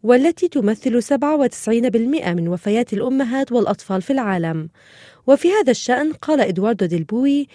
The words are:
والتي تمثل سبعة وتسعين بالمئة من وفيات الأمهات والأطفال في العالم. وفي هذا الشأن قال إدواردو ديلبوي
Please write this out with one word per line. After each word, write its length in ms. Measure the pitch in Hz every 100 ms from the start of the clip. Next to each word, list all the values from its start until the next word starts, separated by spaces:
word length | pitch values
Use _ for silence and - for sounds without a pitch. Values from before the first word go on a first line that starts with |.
والتي 440 | 214 247 294 330 349
تمثل 560 | 285 202 220 262 240
سبعة 320 | 220 269 285 302
وتسعين 540 | 254 - - 233 247
بالمئة 440 | 220 233 302 180
من 140 | 175 170
وفيات 460 | 175 - 214 240
الأمهات 580 | 202 254 269 262 262 269
والأطفال 500 | 240 240 196 - 190
في 120 | 185
العالم. 560 | 269 220 185 165 160 156 _ _ - - - -
وفي 200 | 277 349
هذا 200 | 415 269
الشأن 420 | 240 - 247 302
قال 280 | 311 - 302
إدواردو 440 | 226 180 208 226 180
ديلبوي 640 | 170 160 226 277 285 277